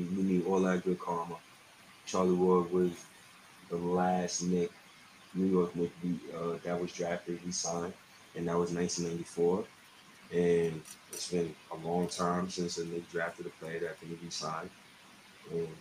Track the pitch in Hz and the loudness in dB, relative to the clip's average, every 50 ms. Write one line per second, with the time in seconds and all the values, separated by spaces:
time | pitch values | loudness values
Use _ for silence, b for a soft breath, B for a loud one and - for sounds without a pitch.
0 | 90 87 92 98 95 95 92 90 85 90 95 92 95 92 92 90 90 95 90 87 | -2 0 0 0 2 4 4 2 4 2 2 4 4 4 2 2 0 0 -2 -2
1 | - - 85 78 80 82 85 - - - - - - - - - - - - - | -2 -4 -4 -4 -4 -6 -8 -12 -14 -18 -20 -20 -20 -20 -20 -20 -20 -20 -20 -18
2 | - - - 95 92 92 92 90 92 92 90 90 87 85 90 92 90 90 85 - | -10 -4 0 2 4 4 4 6 6 6 6 6 4 4 2 2 2 2 0 -4
3 | - - - - - - - - - - - - - - 87 85 87 87 90 90 | -10 -18 -20 -20 -20 -20 -20 -20 -20 -20 -20 -20 -10 -6 -4 -4 0 0 2 4
4 | 90 90 90 90 87 87 - - 90 90 90 87 87 87 - - - - - - | 4 4 4 2 0 0 -2 -2 0 2 2 2 2 0 -4 -8 -20 -20 -20 -20
5 | - - - - - - - 90 95 95 95 90 87 85 - 85 85 85 - - | -20 -20 -20 -20 -18 -8 -2 0 2 4 4 4 4 2 2 0 -2 -2 -2 -4
6 | 90 90 85 - - - - 82 85 85 85 80 - 87 87 87 90 87 - - | -2 -2 -2 -2 -4 -8 -6 -4 -4 -4 -4 -4 -4 -4 -2 -2 -2 -4 -4 -4
7 | 87 85 87 87 - - 87 82 87 90 90 - - 82 85 85 85 92 95 - | -4 -2 -2 -4 -4 -6 -6 -6 -6 -6 -6 -4 -4 -2 -2 -4 -4 -6 -8 -10
8 | - - - - - - - 87 85 85 85 87 87 85 85 87 87 87 - - | -16 -20 -20 -20 -20 -14 -8 -4 -2 0 2 2 0 0 0 0 0 0 0 -2
9 | 87 85 85 85 85 - - - 85 85 90 98 113 - - - - - - - | -2 -2 -4 -4 -6 -6 0 2 4 4 4 2 0 -4 -10 -20 -20 -20 -20 -20
10 | - - - - - - 85 87 87 87 85 85 85 82 80 80 78 - - - | -20 -20 -20 -20 -12 -2 0 4 4 6 6 6 4 2 0 -4 -8 -12 -16 -20
11 | - - - - - - 90 87 85 80 76 - - - 80 82 80 82 87 90 | -18 -14 -10 -10 -6 -2 0 0 0 -2 -4 -10 -12 -12 -10 -8 -4 0 0 2
12 | 87 85 - - 90 87 87 90 92 92 - - 87 85 - 85 82 85 85 85 | 2 0 0 0 0 2 2 2 0 -2 -2 -2 -4 -2 -2 -4 -4 -4 -4 -6
13 | 85 - - 85 85 85 82 - 87 87 - - 82 80 82 85 85 82 80 - | -6 -6 -4 -4 -4 -4 -4 -8 -10 -12 -12 -10 -10 -8 -6 -4 -4 -6 -6 -8
14 | 82 80 85 82 85 85 82 - 80 78 80 80 85 92 - - - - - - | -12 -12 -12 -10 -10 -10 -8 -6 -6 -4 -4 -6 -6 -10 -12 -16 -20 -20 -20 -20
15 | - - - - - - - - - - 85 82 82 80 80 - | -20 -20 -20 -20 -20 -20 -20 -20 -12 -6 -4 -4 -4 -4 -8 -12